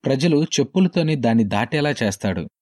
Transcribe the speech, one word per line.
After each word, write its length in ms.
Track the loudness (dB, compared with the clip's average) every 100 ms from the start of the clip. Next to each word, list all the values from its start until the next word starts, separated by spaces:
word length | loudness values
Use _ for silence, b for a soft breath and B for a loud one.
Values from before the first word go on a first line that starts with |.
ప్రజలు 400 | 0 0 2 2
చెప్పులతోనే 720 | 0 -2 -2 2 2 2 -2 0
దాన్ని 280 | 2 2
దాటేలా 500 | 2 0 -2 -2 -2 -2
చేస్తాడు. 460 | -4 -2 -4 -4 -8 _